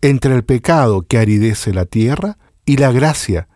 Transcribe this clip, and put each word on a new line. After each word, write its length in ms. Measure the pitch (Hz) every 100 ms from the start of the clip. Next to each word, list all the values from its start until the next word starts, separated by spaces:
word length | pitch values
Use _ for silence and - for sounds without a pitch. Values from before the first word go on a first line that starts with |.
entre 340 | 139 135 135 127
el 80 |
pecado 640 | 113 127 - 165 123 98 87
que 100 | 117
aridece 560 | 107 104 113 104 -
la 120 | 92 87
tierra 520 | 110 113 151 196 - _ _
y 140 | - 139
la 140 | 139
gracia 560 | 123 156 143 - 87 -